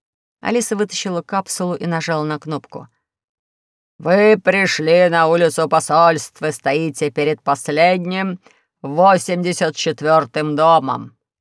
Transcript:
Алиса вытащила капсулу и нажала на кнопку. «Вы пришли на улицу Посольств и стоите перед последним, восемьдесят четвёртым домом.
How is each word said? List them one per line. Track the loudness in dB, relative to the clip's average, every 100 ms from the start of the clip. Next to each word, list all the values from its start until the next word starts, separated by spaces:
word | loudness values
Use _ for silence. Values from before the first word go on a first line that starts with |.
| _ _ _ _
Алиса | -4 -4 -2
вытащила | -4 -4 -6 -6 -6
капсулу | -4 -6 -6 -6 -6 -6
и | -4
нажала | -6 -4 -4
на | -4 -6
кнопку. | -8 -10 _ -18 -18 _ _ _ _ _ _ _ _ _ _ _
«Вы | 0 2 4 4
пришли | 2 0 0 -2 2 4 4
на | 4 2
улицу | 4 2 0 0
Посольств | 0 2 4 4 2 -6 -8
и | -8
стоите | -4 -2 -2 -2 -4 -6
перед | -2 -2 -2
последним, | -4 -4 -2 2 2 2 -2 -6 -6 -8 _ _ _ _
восемьдесят | -8 2 4 4 0 -4 -4 -2 -4 -2
четвёртым | -6 -4 2 2 2 -4 -4 2
домом. | 4 4 2 -8 -10 _ _ _